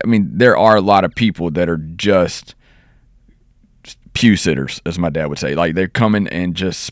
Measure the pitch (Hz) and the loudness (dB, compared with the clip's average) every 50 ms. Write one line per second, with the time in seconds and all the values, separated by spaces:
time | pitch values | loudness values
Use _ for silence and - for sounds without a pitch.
0 | - 113 117 107 101 76 58 87 120 127 - 65 98 110 110 104 92 101 101 98 | 0 0 2 2 0 0 0 2 4 4 4 6 4 4 4 4 4 4 2 4
1 | 95 87 - - 120 110 87 - 85 85 76 85 87 82 85 80 76 78 82 90 | 2 0 -2 0 -2 -2 -2 -2 -4 -4 -2 -2 -2 0 -2 -4 -6 -10 -12 -4
2 | - 101 98 92 87 82 - - - - - _ _ _ _ _ _ _ _ _ | 0 2 2 2 2 0 -2 -8 -14 -18 -20 _ _ _ _ _ _ _ _ _
3 | _ _ _ _ _ _ _ _ _ _ _ _ _ _ _ _ _ - - _ | _ _ _ _ _ _ _ _ _ _ _ _ _ _ _ _ _ -20 -20 _
4 | _ - _ - - 117 104 87 - 90 78 67 69 67 - - - 85 85 90 | _ -12 _ 2 4 4 4 4 2 -2 -2 -2 -4 -8 -10 -10 -10 -8 -6 -4
5 | 87 82 71 82 78 73 73 - - 73 71 78 85 85 80 92 95 90 - - | -4 -4 -2 -4 -4 -4 -6 -6 -6 -6 -2 -2 -2 -2 0 -2 -4 -4 -2 0
6 | 117 107 107 104 101 - - 85 90 90 85 - 95 92 82 - - - | 0 2 2 0 -2 -4 -4 -6 -4 -4 -4 -4 -4 -6 -6 -6 -10 -14